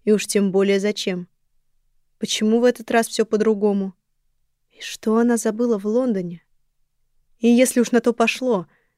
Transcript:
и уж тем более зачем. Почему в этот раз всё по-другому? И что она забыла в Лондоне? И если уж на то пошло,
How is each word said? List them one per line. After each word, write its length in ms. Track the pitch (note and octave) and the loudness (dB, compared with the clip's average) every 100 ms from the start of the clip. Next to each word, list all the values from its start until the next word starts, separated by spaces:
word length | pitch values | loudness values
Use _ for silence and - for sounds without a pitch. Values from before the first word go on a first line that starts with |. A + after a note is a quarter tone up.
и 80 | G#3 | 0
уж 160 | G#3 - | 0 0
тем 240 | G#3 G3 | 0 2
более 300 | F#3+ G3 G3 | 2 2 2
зачем. 480 | G3+ G#3 - F3+ F3+ _ _ _ _ _ _ _ _ _ | 0 -4 -6 -6 -8 _ _ _ _ _ _ _ _ _
Почему 420 | G#3+ - G#3+ A3+ | -6 -2 0 2
в 60 | B3 | 2
этот 260 | A#3+ - | 0 -2
раз 160 | A#3 A3 | 0 0
всё 180 | - G#3+ | -2 -2
по-другому? 680 | G#3+ A3 G3+ G#3 G3+ F#2+ - _ _ _ _ _ _ _ | 0 0 0 0 -2 -4 -10 _ _ _ _ _ _ _
И 100 | - | -18
что 340 | - - A3 A3 | -16 -8 -2 2
она 220 | A#3+ A#3 | 2 0
забыла 420 | A3+ G#3+ A#3+ G#3+ | -2 -2 -2 -2
в 60 | G#3 | -2
Лондоне? 580 | A#3 C4 F#3+ F3 E3+ _ _ _ _ _ _ _ _ _ _ | -2 0 -2 -6 -10 _ _ _ _ _ _ _ _ _ _
И 80 | A#3 | 2
если 320 | A#3+ B3+ B3 | 4 4 2
уж 120 | A3+ | 0
на 100 | A#3+ | 0
то 100 | A#3 | 0
пошло, 560 | A3+ A3+ - B3+ G3+ D#3+ _ _ | 0 -2 -2 -2 -2 -4 _ _